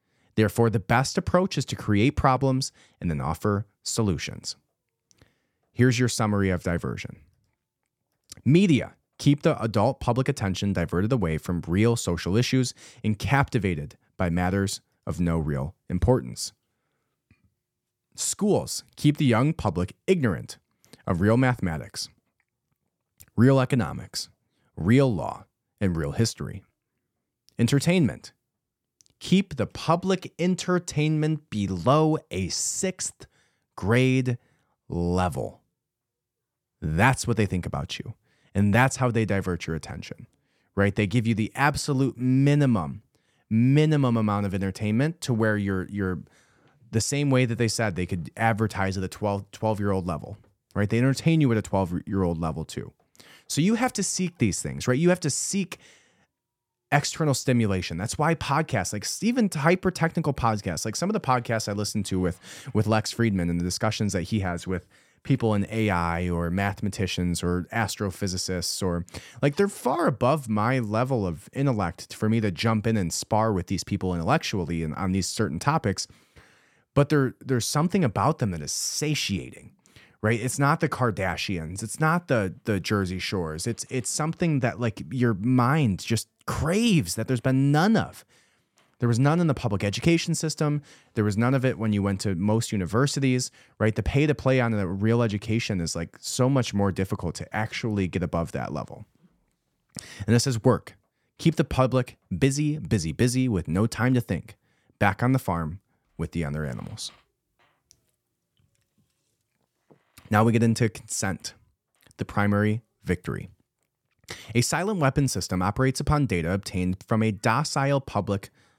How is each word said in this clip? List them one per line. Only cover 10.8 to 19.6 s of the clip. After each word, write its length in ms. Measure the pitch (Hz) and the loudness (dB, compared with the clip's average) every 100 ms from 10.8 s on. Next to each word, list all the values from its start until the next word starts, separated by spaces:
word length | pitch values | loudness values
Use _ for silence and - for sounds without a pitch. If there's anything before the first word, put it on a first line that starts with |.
| 82 87 107 | 0 0 0
away 240 | 131 85 80 | 0 0 -2
from 240 | - 87 78 | -2 -4 0
real 280 | 92 113 117 | 2 4 2
social 400 | - 85 85 104 | -2 -2 0 0
issues 380 | 127 131 123 - - - | 2 0 0 -6 -18 -6
and 160 | 107 104 | -4 -2
captivated 760 | 98 135 139 120 95 80 73 - _ - | 2 2 2 0 -2 -2 -6 -14 _ -4
by 140 | 90 | 0
matters 500 | 87 90 98 95 - _ _ - | 2 2 2 0 -4 _ _ -6
of 140 | 78 | -2
no 180 | 85 82 | 0 0
real 380 | 76 69 73 - - | 0 -4 -6 -10 -8
importance. 640 | 90 - 131 62 - - - _ _ _ _ _ _ _ _ _ _ _ _ _ _ _ - | 0 2 2 0 -10 -12 -12 _ _ _ _ _ _ _ _ _ _ _ _ _ _ _ -8
Schools 680 | - - 208 139 67 - - - | -6 -2 0 0 0 -8 -12 0
keep 220 | 147 147 | 2 2
the 80 | 143 | 4
young 280 | 110 139 | 4 2
public 420 | - | 0